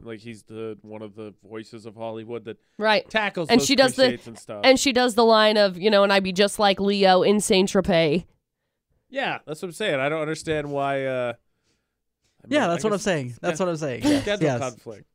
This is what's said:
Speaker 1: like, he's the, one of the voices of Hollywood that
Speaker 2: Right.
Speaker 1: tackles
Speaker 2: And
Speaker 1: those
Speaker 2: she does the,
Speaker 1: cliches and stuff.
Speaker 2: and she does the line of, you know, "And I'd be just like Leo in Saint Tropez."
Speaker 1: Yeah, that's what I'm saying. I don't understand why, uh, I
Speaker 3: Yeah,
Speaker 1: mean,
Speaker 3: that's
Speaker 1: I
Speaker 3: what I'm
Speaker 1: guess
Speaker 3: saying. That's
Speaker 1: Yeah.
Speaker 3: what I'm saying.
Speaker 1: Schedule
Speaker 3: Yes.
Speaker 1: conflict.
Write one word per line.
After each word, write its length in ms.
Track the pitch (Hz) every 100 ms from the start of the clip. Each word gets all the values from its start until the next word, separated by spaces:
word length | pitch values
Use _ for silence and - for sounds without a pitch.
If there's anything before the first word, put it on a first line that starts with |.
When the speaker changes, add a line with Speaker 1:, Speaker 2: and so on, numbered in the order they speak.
Speaker 1:
like, 160 | 113 110
he's 240 | 113 110
the, 340 | - 110 113 104
one 200 | 107 107
of 140 | 110 101
the 180 | 107 92
voices 400 | 98 110 110 117
of 120 | 107 107
Hollywood 480 | 113 113 110 117
that 120 | 110 107 _ -
Speaker 2:
Right. 320 | 214 208 -
Speaker 1:
tackles 380 | 220 208 190 160
Speaker 2:
And 100 | 240
Speaker 1:
those 60 | -
Speaker 2:
she 80 |
does 220 | 269 262 -
the, 80 |
Speaker 1:
cliches 220 | 254 120 -
and 100 | 117
stuff. 220 | - 107
Speaker 2:
and 160 | 254 262
she 140 | 285
does 240 | 247 254 214
the 80 |
line 320 | 226 220 214 214
of, 200 | 202 180
you 140 | 202
know, 140 | 202
"And 80 | 202
I'd 100 | 196
be 80 | 190
just 280 | 180 202 -
like 180 | 202 196
Leo 440 | 196 202 190 185
in 160 | 185 208
Saint 280 | - 190 190
Tropez." 560 | 202 180 170 160 170 - _ _ _ _ _ _ _ _
Speaker 1:
Yeah, 300 | 269 226 135 -
that's 120 | 156
what 40 | 185
I'm 40 |
saying. 260 | 160 214 143
I 100 | 139
don't 140 | 160
understand 480 | 151 156 - 156 147
why, 340 | 143 139 139 135
uh, 260 | 127 123
I 1120 | 117 _ _ _ _ _ _ _ _ _ _ 107
Speaker 3:
Yeah, 120 | 196
Speaker 1:
mean, 80 | 196
Speaker 3:
that's 140 | 170
Speaker 1:
I 20 | 214
Speaker 3:
what 60 |
I'm 60 | 202
Speaker 1:
guess 40 |
Speaker 3:
saying. 320 | 202 160 123 117
That's 160 | 170 165
Speaker 1:
Yeah. 80 | 180
Speaker 3:
what 40 |
I'm 40 | 160
saying. 240 | 151 120 285 285
Speaker 1:
Schedule 220 | 202 208 156
Speaker 3:
Yes. 140 | 123
Speaker 1:
conflict. 460 | 131 113 120 101 -